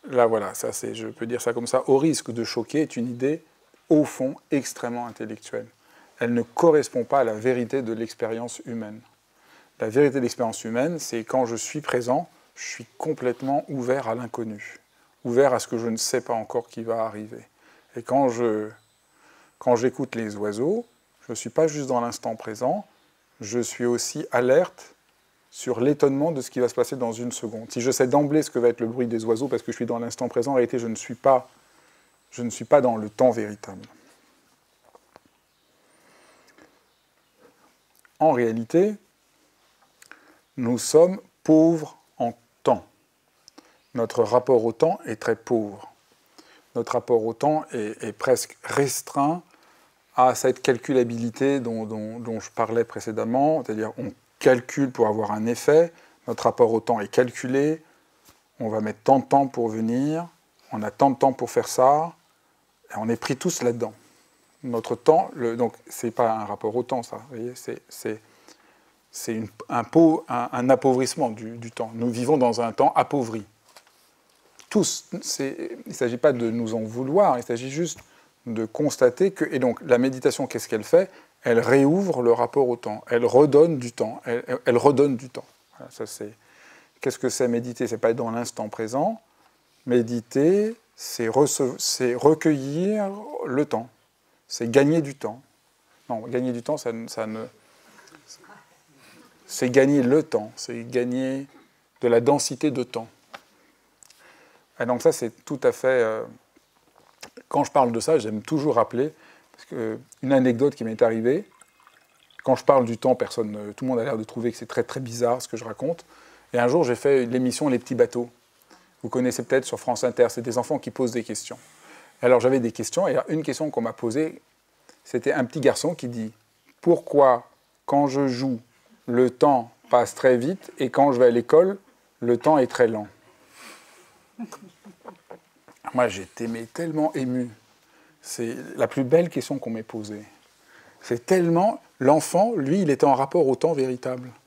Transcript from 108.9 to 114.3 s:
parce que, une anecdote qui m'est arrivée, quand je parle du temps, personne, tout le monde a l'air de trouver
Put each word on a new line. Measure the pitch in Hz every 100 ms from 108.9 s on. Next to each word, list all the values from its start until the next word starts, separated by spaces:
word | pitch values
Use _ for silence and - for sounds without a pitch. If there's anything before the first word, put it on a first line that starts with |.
| 117 147 - - _ _
parce | _ -
que, | 151 110 113 - -
une | 131
anecdote | 139 127 117 139 -
qui |
m'est | 113 110
arrivée, | 117 113 117 156 208 _ _ _ _ _ _ _ _ -
quand | - 120
je | -
parle | 139
du | 117 113
temps, | 131 127
personne, | 104 - 107 104 104 101
tout | 127
le |
monde | 123
a |
l'air | 120 113
de |
trouver | 110